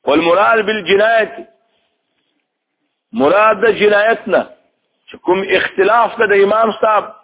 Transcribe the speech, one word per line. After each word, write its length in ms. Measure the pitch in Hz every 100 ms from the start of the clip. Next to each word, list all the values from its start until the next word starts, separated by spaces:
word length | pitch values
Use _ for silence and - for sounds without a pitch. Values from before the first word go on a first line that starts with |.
| -
والمراد 600 | 151 170 175 226 226 202
بالجنایت، 640 | 220 165 196 214 226 208 - - _ _ _ _ _ _ _ _ _ _ _ _ _ _ _ _
مراد 480 | 110 139 196 214 208
د 140 | 220 180
جنایت 480 | 208 202 220 220 220
نه 140 | 160 104 - _ _ _ _ -
چې 60 | -
کوم 280 | - 185 190 185
اختلاف 600 | - - 196 233 226 -
ده 60 | 214
د 180 | 202
امام 280 | 196 214 226
صاحب 340 | - 220 214 - -